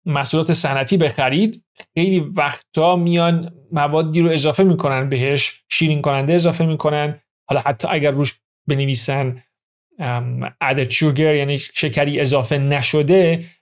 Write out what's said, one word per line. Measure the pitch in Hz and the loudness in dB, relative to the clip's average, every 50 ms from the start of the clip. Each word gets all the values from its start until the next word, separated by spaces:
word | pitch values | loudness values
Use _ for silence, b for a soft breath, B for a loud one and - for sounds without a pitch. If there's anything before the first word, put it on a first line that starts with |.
| - | -6
محصولات | 175 147 143 139 - - 160 160 165 165 | -4 -4 -2 -2 -2 0 0 0 0 0
صنعتی | - - 143 135 135 135 - 196 180 | 0 0 0 0 -2 -2 0 2 2
بخرید، | 165 143 107 - 135 127 135 165 214 220 - - _ _ _ B B B - | 2 0 0 0 0 0 2 2 0 0 -2 -4 _ _ _ B B B -4
خیلی | 160 175 196 190 175 | -2 0 0 0 0
وقتا | 151 139 98 151 143 143 131 - - _ - 156 160 175 180 | -2 -2 -2 -2 -2 -2 -4 -8 -12 _ -2 0 2 2 2
میان | 180 170 170 170 170 170 170 170 165 170 170 - - - - | 2 2 0 2 2 2 2 2 0 -2 -6 -12 -18 -14 -6
موادی | 170 151 147 147 147 156 160 156 156 175 | -4 -2 -2 0 0 0 0 0 0 2
رو | 165 170 | 2 2
اضافه | 160 151 143 156 143 - 190 | 2 2 0 0 2 4 4
می‌کنن | 190 170 - - 143 135 131 135 135 | 4 4 2 0 -2 -2 -2 -2 -2
بهش، | 139 123 127 139 143 135 - - - - _ - | -2 -2 0 0 0 0 -2 -2 -6 -10 _ -6
شیرین | - - 165 156 151 147 | -2 0 0 0 0 0
کننده | 143 151 139 135 139 143 170 | 0 0 0 0 0 2 2
اضافه | 175 170 175 - - 170 | 2 2 2 0 0 0
می‌کنن. | 160 156 151 - 151 147 151 147 151 151 - _ _ _ _ _ - | 0 0 0 0 0 0 0 -2 -4 -6 -8 _ _ _ _ _ -4
حالا | 139 135 - | -2 -2 0
حتی | 143 139 - - - | -2 -4 -2 -2 -4
اگر | 180 156 143 147 | -2 0 0 0
روش | 139 139 143 123 - _ _ _ _ _ _ - | 2 0 0 -2 -4 _ _ _ _ _ _ -4
بنویسن، | 147 135 139 135 135 120 - - 135 135 135 131 123 123 - _ _ _ _ _ _ _ _ _ _ 254 | -2 0 0 0 0 0 -2 -2 -2 -2 -2 -4 -6 -8 -12 _ _ _ _ _ _ _ _ _ _ -10
ام، | 165 123 123 120 123 123 123 123 127 - | -6 -4 -4 -4 -4 -4 -6 -6 -8 -8
added | - - - 135 135 143 131 123 | -8 -6 -2 -2 0 0 -2 -2
sugar، | - - 160 151 135 135 | -2 0 0 2 2 2
یعنی | 156 156 151 143 143 139 143 135 | 2 2 2 2 0 -2 -4 -4
شکری | - - - - - 151 113 151 143 143 143 - | -6 -8 -6 -4 -4 -2 0 0 0 0 0 0
اضافه | 147 127 139 139 120 - 151 139 | 0 2 2 0 0 0 -2 0
نشده، | 139 143 143 139 123 - - 151 147 143 180 190 180 165 165 165 170 B B B | 0 0 0 0 0 0 0 0 2 4 4 4 4 4 2 0 -4 B B B